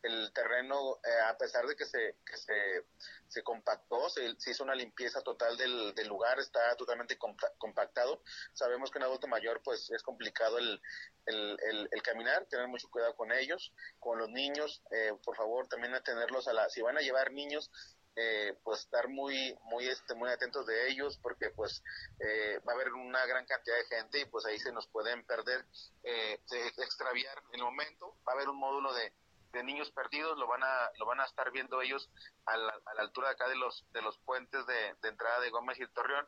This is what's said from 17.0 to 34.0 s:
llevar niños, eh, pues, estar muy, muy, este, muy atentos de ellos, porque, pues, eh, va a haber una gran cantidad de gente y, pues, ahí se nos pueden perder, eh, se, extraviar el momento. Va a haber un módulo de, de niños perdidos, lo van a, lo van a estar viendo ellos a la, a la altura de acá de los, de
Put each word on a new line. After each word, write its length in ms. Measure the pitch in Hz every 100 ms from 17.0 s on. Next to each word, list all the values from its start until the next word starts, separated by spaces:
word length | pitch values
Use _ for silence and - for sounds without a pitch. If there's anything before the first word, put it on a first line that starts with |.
llevar 300 | 139 131 131
niños, 400 | 139 143 147 - - - - _ -
eh, 400 | 113 107 104 95
pues, 180 | - 107
estar 260 | - 120 127
muy, 500 | 135 139 135 131 -
muy, 240 | 117 117 127
este, 260 | 131 -
muy 160 | 117 123
atentos 380 | 120 123 143 113
de 200 | 113 127
ellos, 300 | 135 143 135
porque, 320 | 123 - 107
pues, 340 | - 104 - - - - -
eh, 400 | 113 110 104 104
va 140 | -
a 20 | 120
haber 180 | 131
una 320 | 127 127 127 127
gran 220 | 127 123
cantidad 280 | 131 - 120
de 220 | 120 117
gente 240 | 110 143
y, 40 | 139
pues, 200 | 117 107
ahí 140 | 107
se 120 | 123
nos 140 | 117 -
pueden 400 | 110 107 120 -
perder, 400 | 117 113 127 - - - _
eh, 360 | 123 117 110 104 -
se, 220 | 123 120
extraviar 760 | - 127 - 131 123 127 135 -
el 100 | 123
momento. 520 | 123 135 151 - 175 - -
Va 80 |
a 20 | 131
haber 140 | 139
un 80 | 139
módulo 360 | 135 139 135
de, 180 | 123 110 _ _ _ -
de 120 | 123
niños 280 | 123 143 147
perdidos, 460 | - 127 147 160 151
lo 100 | 123
van 160 | 123
a, 280 | 131 131 117 -
lo 80 | 110
van 140 | 127
a 60 | 135
estar 260 | - 139
viendo 300 | 127 131 131
ellos 280 | 127 139 - - - _ -
a 120 | 110
la, 160 | 110 107 -
a 80 |
la 80 | 107
altura 280 | 107 - 135
de 40 |
acá 140 | 127 127
de 80 | 131
los, 300 | 123 - -
de 80 | 117